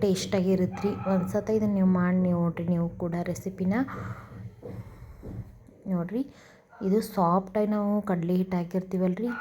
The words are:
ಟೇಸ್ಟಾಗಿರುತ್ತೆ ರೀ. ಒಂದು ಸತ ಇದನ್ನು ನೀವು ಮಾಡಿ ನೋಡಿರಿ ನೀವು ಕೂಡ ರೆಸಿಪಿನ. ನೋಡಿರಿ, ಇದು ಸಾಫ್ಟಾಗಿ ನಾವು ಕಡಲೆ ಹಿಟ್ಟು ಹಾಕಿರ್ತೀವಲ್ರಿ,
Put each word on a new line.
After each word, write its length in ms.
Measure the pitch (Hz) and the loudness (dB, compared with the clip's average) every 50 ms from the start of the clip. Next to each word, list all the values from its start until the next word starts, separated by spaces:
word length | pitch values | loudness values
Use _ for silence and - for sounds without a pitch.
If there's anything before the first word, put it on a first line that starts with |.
ಟೇಸ್ಟಾಗಿರುತ್ತೆ 880 | 214 196 185 185 - - 214 190 180 190 190 185 180 180 - - - 202 | 2 2 2 2 0 0 0 2 4 4 4 4 2 0 -2 -2 -2 -2
ರೀ. 220 | 190 - - 190 | -2 -2 0 0
ಒಂದು 180 | 196 185 175 - | 2 2 0 0
ಸತ 220 | - 208 202 220 | -2 -2 0 2
ಇದನ್ನು 240 | 220 220 214 208 202 | 0 2 2 2 2
ನೀವು 120 | 190 185 | 4 4
ಮಾಡಿ 440 | 185 185 180 180 180 180 180 185 180 | 4 6 4 4 4 4 4 4 4
ನೋಡಿರಿ 380 | 175 170 170 170 165 175 170 170 | 2 2 2 0 0 0 0 0
ನೀವು 200 | 175 170 170 170 | 2 2 2 0
ಕೂಡ 260 | - - 180 170 170 175 | -2 -4 -4 -2 -2 -2
ರೆಸಿಪಿನ. 520 | 175 180 170 - - 196 190 - 185 185 202 247 277 - - - - - - - - - - - - - - - - - - - - - - - - - - - - - - - - - - - - - - - - | -2 -2 -4 -4 -6 -8 -4 -2 0 0 2 0 0 -2 -4 -10 -8 -8 -10 -10 -12 -16 -16 -14 -14 -14 -16 -14 -14 -12 -12 -12 -14 -14 -16 -18 -18 -18 -18 -16 -14 -12 -10 -10 -12 -14 -16 -20 -20 -20 -20 -12 -4
ನೋಡಿರಿ, 360 | 196 185 175 170 180 208 254 277 - - - - - - - _ _ - - 202 | -2 -2 -2 -2 -2 -2 -4 -4 -4 -8 -20 -20 -20 -20 -20 _ _ -12 -4 0
ಇದು 140 | 190 196 226 | 2 2 2
ಸಾಫ್ಟಾಗಿ 680 | 220 - - 202 175 170 175 196 190 - - 214 214 | 2 0 0 2 4 4 4 2 0 0 -2 0 0
ನಾವು 360 | 208 214 208 208 208 208 208 | 2 0 0 0 2 0 0
ಕಡಲೆ 320 | 208 202 180 170 165 175 180 | 0 0 0 0 2 2 2
ಹಿಟ್ಟು 220 | 185 185 185 185 | 2 2 0 0
ಹಾಕಿರ್ತೀವಲ್ರಿ, 680 | 175 170 170 - 185 185 - - 180 185 185 180 214 226 240 233 - | -2 -2 -2 -2 -4 -4 -2 -2 0 2 2 0 0 -2 -4 -4 -6